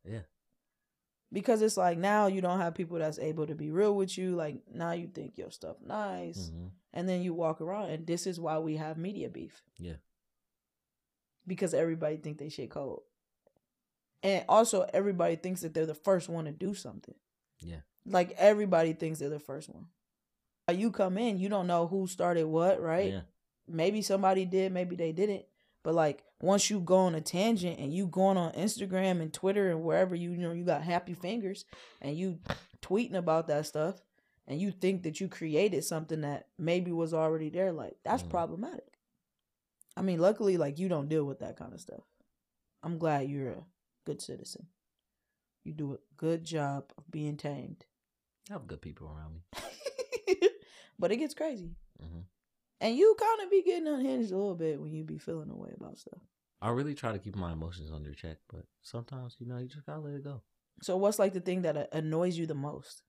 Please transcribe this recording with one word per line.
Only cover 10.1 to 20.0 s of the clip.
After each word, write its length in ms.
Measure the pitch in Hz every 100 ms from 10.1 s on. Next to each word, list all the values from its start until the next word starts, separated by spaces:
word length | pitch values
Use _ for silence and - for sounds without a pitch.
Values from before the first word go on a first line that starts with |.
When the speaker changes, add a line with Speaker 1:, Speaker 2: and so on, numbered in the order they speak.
| _ _ _ _ _ _ _ _ _ _ _ _ _ 180 180
Speaker 2:
Because 180 | 180
everybody 420 | 151 165 165 151 156
think 220 | 151 151
they 100 | 147
shit 220 | 151 131
cold. 300 | 147 139 - _ _ _ _ _ _ _ _ _ _ _ _
And 220 | 190 185 -
also, 400 | 214 233 196 175
everybody 420 | - 202 185 170 165
thinks 240 | 185 185
that 120 | 165
they're 120 | 160 160
the 80 |
first 360 | 151 - 185 170
one 160 | 165 156
to 60 |
do 200 | 156 196
something. 420 | 196 - 101 - - _ _ _ _
Speaker 1:
Yeah. 220 | 80 80 - _ -
Speaker 2:
Like, 260 | 185 180 -
everybody 560 | 202 208 202 170 165
thinks 260 | 160 160 156
they're 100 | 143
the 80 | 151
first 280 | - 139 156
one. 180 | 80 170 _